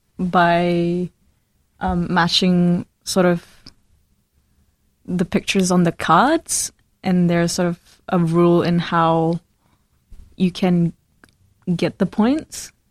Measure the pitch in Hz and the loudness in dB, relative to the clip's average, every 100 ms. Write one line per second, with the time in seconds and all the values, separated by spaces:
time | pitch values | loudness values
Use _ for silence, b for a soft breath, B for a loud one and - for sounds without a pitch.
0 | _ - 180 180 170 170 175 175 170 175 | _ -8 -4 0 2 2 0 0 -2 -4
1 | 180 _ _ _ _ _ _ - 185 180 | -6 _ _ _ _ _ _ -10 -4 -2
2 | 170 175 170 - 185 180 175 175 - _ | -2 0 0 0 2 2 2 0 -4 _
3 | - 202 180 175 - - - _ _ _ | -6 0 2 0 -4 -20 -20 _ _ _
4 | _ _ _ _ _ _ _ _ _ _ | _ _ _ _ _ _ _ _ _ _
5 | - 180 180 - - 202 185 180 170 - | -8 -6 -2 -4 -2 -2 0 2 0 -2
6 | - 160 247 330 - - - _ _ _ | 0 2 4 0 -2 -8 -8 _ _ _
7 | 190 180 175 170 170 - 175 170 _ _ | -2 0 2 2 -2 -2 -4 -4 _ _
8 | - 185 170 165 175 170 160 170 160 170 | -4 0 2 4 4 4 2 0 -2 0
9 | 165 165 160 170 _ _ _ _ _ _ | 0 2 0 -4 _ _ _ _ _ _
10 | _ - - - 185 - 185 175 170 - | _ -20 -18 -4 -4 -2 0 0 0 -4
11 | _ _ _ _ _ _ - 175 175 - | _ _ _ _ _ _ -6 -4 -4 -2
12 | 190 - 220 302 - - - _ _ | -4 0 0 0 -6 -16 -18 _ _